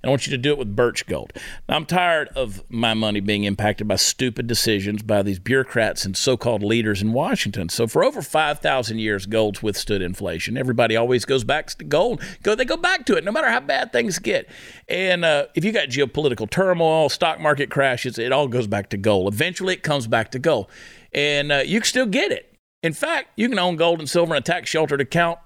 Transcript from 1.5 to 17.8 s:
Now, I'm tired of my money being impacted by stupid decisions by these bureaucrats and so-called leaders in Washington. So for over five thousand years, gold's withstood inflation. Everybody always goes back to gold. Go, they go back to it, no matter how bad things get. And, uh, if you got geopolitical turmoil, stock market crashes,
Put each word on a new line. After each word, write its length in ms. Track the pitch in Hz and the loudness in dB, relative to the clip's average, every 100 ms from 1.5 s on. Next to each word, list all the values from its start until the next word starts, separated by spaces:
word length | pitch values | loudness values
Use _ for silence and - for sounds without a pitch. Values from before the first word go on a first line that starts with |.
| - - | -14 -2
Now, 80 | 143 | -2
I'm 100 | 147 | 0
tired 400 | 175 175 160 147 | 0 2 2 0
of 300 | 139 123 98 - | -4 -4 -6 -8
my 240 | 117 113 | -2 0
money 280 | 110 110 104 | 2 0 0
being 240 | 98 104 | 0 0
impacted 420 | 101 98 107 104 107 | 0 0 0 0 -2
by 80 | |
stupid 540 | 101 - - 127 113 120 | 0 0 0 -2 -2 -4
decisions 520 | 113 - 104 101 104 | -2 0 0 0 -4
by 180 | 107 104 | 0 0
these 160 | 101 95 | 0 -4
bureaucrats 680 | 92 135 127 120 107 - | 0 0 2 0 0 -2
and 120 | 98 95 | -4 -2
so-called 480 | - 123 120 110 | 0 0 0 0
leaders 360 | 101 117 107 98 | 2 2 2 0
in 100 | 104 | 0
Washington. 560 | 117 170 254 104 - 85 | 0 0 -2 -2 -4 -6
So 180 | - 117 | -2 0
for 160 | 151 | 2
over 180 | 214 285 | 2 0
five 380 | 143 156 151 147 | -2 0 0 0
thousand 400 | 156 139 110 110 | 0 0 -2 -2
years, 280 | 107 101 95 | -2 -2 0
gold's 360 | 110 107 98 | 0 0 0
withstood 400 | 110 98 - 101 | -4 -4 -2 -2
inflation. 540 | 90 92 95 82 - 120 | -2 -4 -6 -6 -4 -4
Everybody 400 | 127 120 117 110 | -2 2 2 2
always 280 | 120 127 | 2 0
goes 200 | - 135 | 2 -2
back 240 | 110 147 151 | 0 -2 -2
to 160 | - | -12
gold. 360 | 151 147 220 214 - - | 0 2 2 -2 -8 -4
Go, 140 | - 214 | 0 0
they 80 | |
go 120 | 254 320 | 0 0
back 300 | 349 370 240 | 0 0 2
to 100 | 185 | 0
it, 60 | |
no 80 | 170 | 0
matter 180 | 254 285 | 0 2
how 120 | 233 | 0
bad 320 | 143 135 - | 0 -2 0
things 260 | - 233 170 | 0 0 -2
get. 300 | - 180 - - - - - | -2 -2 -4 -18 -20 -20 -6
And, 360 | 180 185 180 | -2 0 2
uh, 220 | 165 147 143 | 2 2 0
if 100 | - | -2
you 60 | 175 | 0
got 160 | 214 139 | 0 -2
geopolitical 600 | 123 135 147 151 120 107 | 0 0 2 0 0 -4
turmoil, 580 | - 190 175 165 160 151 | 0 2 4 2 4 2
stock 300 | - 170 160 | 2 0 2
market 320 | 156 143 143 | 0 2 0
crashes, 480 | - | 2